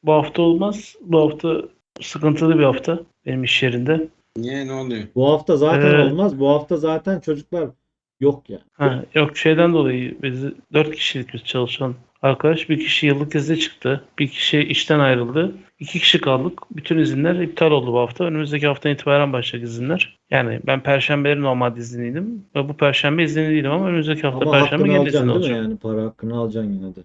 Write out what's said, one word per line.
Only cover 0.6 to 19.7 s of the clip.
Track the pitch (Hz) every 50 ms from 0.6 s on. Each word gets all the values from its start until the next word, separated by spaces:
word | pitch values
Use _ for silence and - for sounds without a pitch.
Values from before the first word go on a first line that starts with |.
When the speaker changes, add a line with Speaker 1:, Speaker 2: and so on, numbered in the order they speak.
| 196 208 208 208 - - - -
Speaker 1:
Bu | 262 180 165 160
hafta | 156 151 151 - - 165 160 - - - _ _ _ _ _ -
sıkıntılı | - - - 147 147 151 151 151 160 160 165 160
bir | 147
hafta | 135 127 131 - - 165 165 170 _ _ _ _
benim | 139 131 131 127
iş | 123 - -
yerinde. | - 127 120 120 123 135 156 160 160 160 _ _ _ _ _
Speaker 2:
Niye? | 113 113 123 135 139 135
Ne | 131
oluyor? | 135 131 131 127 120 110 104 104 _
Speaker 3:
Bu | 123 127 139
hafta | 151 147 147 - 170
zaten | 139 143 156 - 139 147 147 147
Speaker 1:
Ee, | 147
Speaker 3:
olmaz. | 143 139 143 165 202 202 143 135
Bu | 135 139
hafta | 143 147 147 - 180
zaten | 156 151 160 160 160 - 190 190 170
çocuklar | - - 151 143 151 _ - 175 160 127 - _ _ _ _ _ _ _ _ _
yok | 131 143 139 - _ _
ya. | 101 90 _ _
Speaker 1:
Ha, | _ _ 143 135 127 127 - - _
yok | 156 151 147 156
şeyden | - - 156 160 160 170 170
dolayı | 170 165 143 131 127 127 127 - - -
biz | - 135 127 127 135 143 - - _ _
dört | - 147 156 151
kişilik | 156 - - - - 135 123 - -
biz | 120 -
çalışan | - - 131 123 123 - - 139 131 123 123 _ _ _ _
arkadaş. | - 139 135 - - 151 165 160 - -
Bir | 156 -
kişi | - - - - -
yıllık | 147 139 139 147 147 -
izne | 151 139 143 165
çıktı. | 160 156 - - _ - 127 139 139 - _ _ -
Bir | 151 131
kişi | - - - - - 147
işten | 147 151 - - - - 156 151
ayrıldı. | 143 135 131 120 120 117 123 151 170 196 - - - _ _ _
İki | 147 - - 180
kişi | - - - 165
kaldık. | - 143 131 131 135 180 175 - - _ -
Bütün | 147 143 - 165 160
izinler | 156 131 131 135 147 165 180
iptal | 180 175 165 - - 170 160
oldu | 151 139 123 123
bu | 117 123
hafta. | 123 117 120 - 180
Önümüzdeki | 170 160 151 151 147 147 147 147
haftadan | 147 139 135 - 151 143
itibaren | 139 - 147 143 143 147 139
başlayacak | 131 123 117 - - 120 120 120